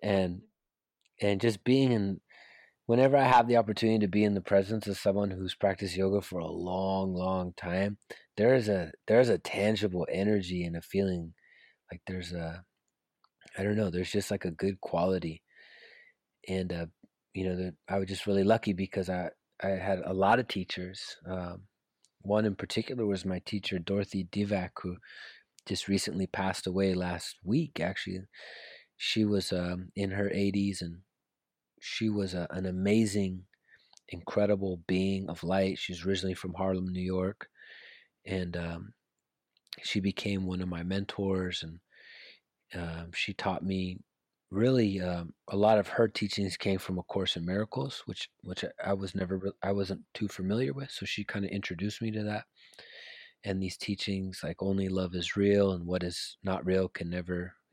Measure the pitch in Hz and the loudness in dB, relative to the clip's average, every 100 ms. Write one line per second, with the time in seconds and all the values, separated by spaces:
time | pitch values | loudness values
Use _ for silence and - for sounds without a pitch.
0 | - 98 92 87 - _ _ _ _ _ | 2 2 2 -2 -12 _ _ _ _ _
1 | _ - 104 98 117 98 123 135 131 113 | _ -2 0 2 2 0 4 4 6 4
2 | 98 90 _ - - - - _ - 120 | 2 -2 _ -20 -20 -20 -20 _ 2 6
3 | 135 139 131 127 120 117 107 104 113 110 | 6 8 8 8 8 6 6 2 4 4
4 | 101 104 107 98 - 98 95 110 101 95 | 4 4 4 2 4 4 4 -2 -2 0
5 | 101 98 101 92 92 - 98 95 98 90 | 2 2 0 -2 -6 0 0 0 -4 0
6 | 95 101 - 90 80 82 90 92 95 95 | 2 2 -2 -6 -6 -6 -4 -2 0 0
7 | 95 90 92 92 90 - 90 90 101 104 | 0 -2 -2 -2 -4 -6 -4 -2 -2 -4
8 | - - _ - 113 131 107 95 80 - | -14 -20 _ 2 6 6 4 0 -2 -8
9 | - 113 123 90 - - 104 107 104 90 | 4 6 6 4 0 0 2 2 0 0
10 | 80 90 104 104 90 90 85 85 - 98 | -2 0 4 2 2 -2 -2 -6 -2 0
11 | 98 87 82 - _ _ _ _ - 90 | 2 0 -6 -12 _ _ _ _ -18 -16
12 | - 92 85 87 82 87 92 _ _ _ | -8 -8 -6 -6 -6 -10 -16 _ _ _
13 | _ _ _ _ - - 101 104 101 87 | _ _ _ _ -16 -4 0 2 2 0
14 | 92 101 - 101 92 80 98 95 - - | -2 -2 -2 -2 -4 -2 -2 -2 -2 0
15 | 95 92 82 80 _ _ - - - - | 2 2 -2 -8 _ _ -20 -20 -20 -20
16 | - _ _ _ - 95 90 85 85 _ | -20 _ _ _ -4 -2 -2 -4 -6 _
17 | - _ _ 95 92 90 92 - - 98 | -20 _ _ -4 -2 -2 -4 -6 -4 -2
18 | 95 95 104 98 98 113 - 90 95 98 | -2 -4 2 4 6 4 4 -2 -2 -2
19 | 90 90 87 - _ - 95 95 95 92 | -2 -2 -4 -8 _ -6 -2 -2 0 -2
20 | - 95 98 120 117 98 90 - 92 98 | 0 2 4 4 2 -4 -4 -6 -8 -10
21 | - - 82 92 87 92 98 _ _ _ | -14 -14 -8 -6 -6 -10 -16 _ _ _
22 | _ _ 98 107 107 95 - - - 123 | _ _ 0 2 2 0 -4 -4 -4 -2
23 | 107 95 95 90 - 104 - 92 82 101 | 0 0 -2 -4 -4 -6 -4 -6 -2 -2
24 | 101 98 87 101 101 101 90 - 90 90 | 0 -4 -4 -2 0 0 -2 -6 -8 -8
25 | - - - - _ _ - 95 - 98 | -14 -20 -20 -20 _ _ -6 -6 0 0
26 | - 85 95 - 95 92 92 92 98 90 | 0 -2 -4 -2 -2 -2 -2 2 2 2
27 | 87 87 - - 90 135 160 - - - | -2 -4 -8 -10 0 0 0 -2 -4 -4
28 | 98 92 95 - - - - - _ - | -6 -8 -10 -18 -18 -18 -18 -20 _ -8
29 | - 110 104 101 - 92 87 90 90 - | -2 2 4 4 2 -2 -2 -4 -6 -4
30 | 98 98 101 101 101 101 98 95 85 87 | -2 0 0 2 2 2 0 -2 -8 -10
31 | _ _ _ _ _ _ _ _ - - | _ _ _ _ _ _ _ _ -10 -2
32 | 110 104 95 90 87 92 92 92 98 110 | 0 0 -2 -2 -4 -4 -4 0 4 6
33 | 110 101 95 92 95 _ _ - _ - | 4 2 0 -4 -10 _ _ -20 _ -20
34 | - 90 - 104 104 101 95 87 85 92 | -14 -12 -4 0 2 2 0 -4 0 2
35 | 95 98 95 87 82 95 95 - - 87 | 2 0 -4 -6 0 2 2 0 -6 -6
36 | 92 95 92 90 92 90 95 92 92 92 | -2 -2 -2 -4 -6 -4 0 0 -2 -2
37 | 92 92 92 - - _ - - - - | -2 0 -2 -4 -16 _ -20 -20 -20 -20
38 | _ _ - 92 87 87 85 85 101 - | _ _ -6 -4 -2 -4 -6 -8 -12 -18
39 | _ _ _ _ _ _ - - - 104 | _ _ _ _ _ _ -16 -12 -4 0
40 | 98 - 101 98 92 92 90 85 87 98 | 0 -2 -4 -2 -2 -2 -4 -4 -2 -2
41 | 101 - 98 95 92 - 80 87 _ _ | -2 -2 0 0 0 -4 -8 -14 _ _
42 | - - - - _ _ _ 90 85 82 | -20 -20 -20 -20 _ _ _ -8 -6 -6
43 | 85 - - 95 101 92 95 95 92 92 | -8 -6 -6 -2 -2 0 -2 -2 -2 -6
44 | - _ _ _ - 95 123 127 107 95 | -14 _ _ _ -8 2 4 4 4 2
45 | 90 87 85 - - 101 104 107 98 - | -2 -2 -6 -12 -4 4 6 6 4 2
46 | 113 - 101 - 95 - 101 95 - 90 | 2 2 -4 -2 -2 -2 -2 -2 -2 -6
47 | - 98 90 87 85 98 107 131 135 - | -4 -2 -2 -2 -2 -2 -2 -4 -4 -6
48 | - 95 - _ - 92 - - 95 98 | -10 -10 -10 _ -12 -6 -8 -6 -2 -2
49 | 95 95 90 92 98 - 98 101 98 98 | -2 -4 -2 -2 -4 -4 0 0 0 -4
50 | - - 101 - 95 110 135 135 139 - | -8 -6 -4 -2 0 0 0 -2 -8 -8
51 | 98 - 104 104 98 101 - 85 101 - | -6 -6 -4 -4 -2 -4 -4 -4 -4 -2
52 | 113 107 104 107 - _ - - - - | -4 -2 -2 -4 -8 _ -20 -20 -20 -20
53 | - - - _ 101 95 95 - - 98 | -18 -18 -20 _ -4 -2 -2 -4 -4 -4
54 | - 95 95 92 78 - 98 98 95 92 | -2 -2 -4 -6 -8 -2 0 2 0 0
55 | 90 90 85 101 101 101 98 90 85 90 | -2 -4 -4 2 4 6 4 2 -2 -2
56 | 87 - - - 95 92 92 95 92 - | -2 -6 -10 -8 -4 -2 2 2 0 -4
57 | 85 90 87 90 90 - _ | -6 -6 -4 -6 -6 -12 _